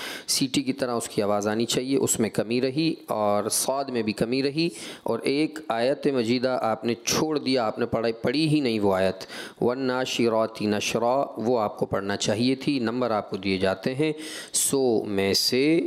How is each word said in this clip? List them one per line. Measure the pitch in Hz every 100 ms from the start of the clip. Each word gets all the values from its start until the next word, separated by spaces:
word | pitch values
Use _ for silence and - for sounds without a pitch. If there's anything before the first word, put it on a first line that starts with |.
| - - -
سیٹی | - 131 151
کی | 131
طرح | 127 127
اس | 120 -
کی | -
آواز | 101 104 104
آنی | 110 117
چاہیے، | - 127 139
اس | 117 -
میں | 107
کمی | - 104 123
رہی | 131 131 160 - -
اور | 110 104 104 104
صاد | - - 135
میں | 131 123
بھی | 113
کمی | 202 117 131
رہی۔ | 139 147 170 - - -
اور | - 113
ایک | 135 139 151 - -
آیت | 113 123 147 147
مجیدہ | 131 110 123 127 127
آپ | 113 110
نے | 117
چھوڑ | 117 - - 156 147
دیا، | 127 131 107
آپ | 120
نے | 120
پڑھائی، | 120 113
پڑھی | 113 131 139 160
ہی | 151
نہیں | 131 113
وہ | 101 92
آیت، | 95 92 - - - -
وَالنَّاشِرَاتِ | 117 127 131 127 127 - 117 110 110 -
نَشْرًا، | 104 104 - 117 117 135 - -
وہ | 113 123
آپ | 104 -
کو | -
پڑھنا | 101 98 101
چاہیے | - 107 123
تھی۔ | 131 151 139
نمبر | 113 123 120
آپ | 107 -
کو | 101
دیے | 98 95
جاتے | 95 95 -
ہیں | 131 156 151 - - -
سو | - - 139 131 110
میں | 107 98 98
سے | 92 - 123 147 165